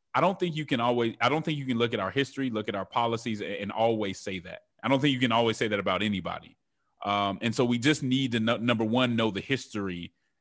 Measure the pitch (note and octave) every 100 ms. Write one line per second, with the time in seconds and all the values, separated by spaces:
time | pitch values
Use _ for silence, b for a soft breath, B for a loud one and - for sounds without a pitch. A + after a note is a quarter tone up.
0 | _ B2+ F3 F#3 F3+ D#3 D3 B2 A#2+ B2
1 | A#2 - A#2+ D3+ D#3+ D3 B2+ A#2 A#2+ A2
2 | F#2+ C3+ C3+ - C3 G#2+ A2 G2+ F#2+ B2+
3 | A#2 A2+ A#2+ G#2 F2 G2+ G2+ G#2+ A#2 A2+
4 | G2+ F#2+ - F#2+ F2 - - _ A#2 C3+
5 | D3 B2+ B2+ A2+ A#2 G#2+ A2+ G2+ G2 F#2
6 | G#2+ F#2+ E2+ E2+ - _ _ _ _ _
7 | G2+ G2+ G2+ G2 A#2 A2+ B2 A#2+ C3 D3+
8 | C3+ C3 C3 A#2 A2 A#2 A#2+ A2+ A2 B2
9 | B2 A#2 A2+ F#2+ - C3 - G#2+ G2 F2
10 | F2 _ _ _